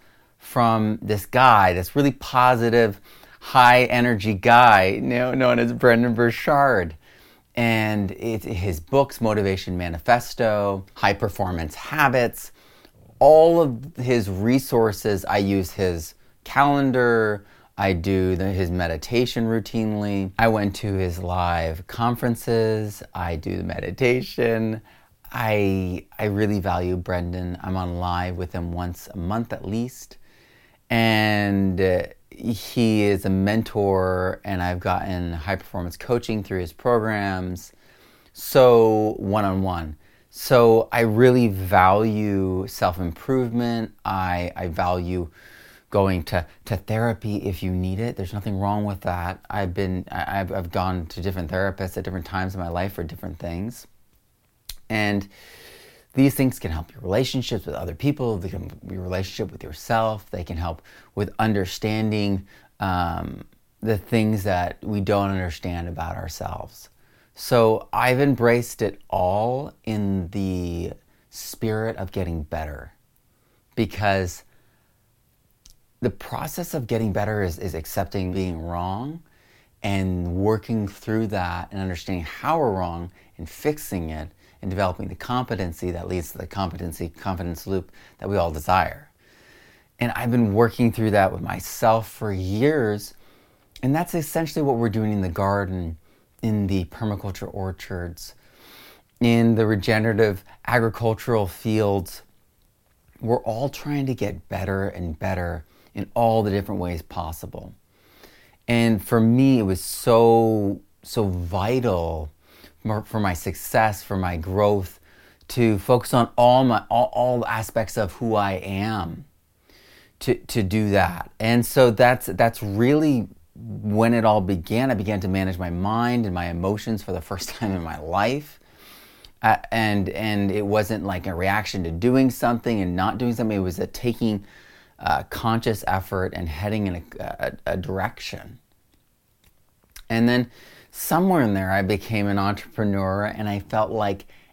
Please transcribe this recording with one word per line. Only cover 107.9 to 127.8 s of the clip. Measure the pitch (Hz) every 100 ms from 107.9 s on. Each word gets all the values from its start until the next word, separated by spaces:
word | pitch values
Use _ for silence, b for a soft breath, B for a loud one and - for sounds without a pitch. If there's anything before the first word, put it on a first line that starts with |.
| b b b b b b b -
And | 117 117 110
for | - 120
me, | 113 120 135 131
it |
was | 101 92
so, | - - - 113 117 113 113 110 101 101 - _
so | - -
vital | 104 90 85 92 101 131 120 90 82 80 73 - b b b b
for, | 110 107
for | 110 113
my | 104
success, | 87 - 90 - 123 110 98
for | - 98
my | 92 85
growth, | 82 95 104 104 90 - b b b b -
to | - 113 104
focus | - 123 -
on | 131 120 -
all | 120 127
my, | 131 110 -
all, | 113 123
all | - 123 123 113
aspects | 113 107 - 107 -
of | 101
who | - 117
I | 107 101
am, | 95 - 95 107 110 82 78 - _ _ _ b b b b b b
to, | -
to | 123 - 120
do | 95 107 107
that. | 98 87 87 - -
And | 113 120
so | 117 - 127
that's, | 107 123 127 -
that's | 92 117 113
really | 104 101 120 147 156 131 95 - _
when | - 117 104 104 104 113
it | 120
all | 110 107
began. | 92 98 80 110 135
I |
began | 113 101 104
to | 95
manage | 95 95 87
my | 90
mind | 87 98 110 120 120
and | 110
my | 87 87
emotions | 85 92 104 - 110
for | -
the | 92
first | - 95 -
<laughs> |
time | - 110
in | 95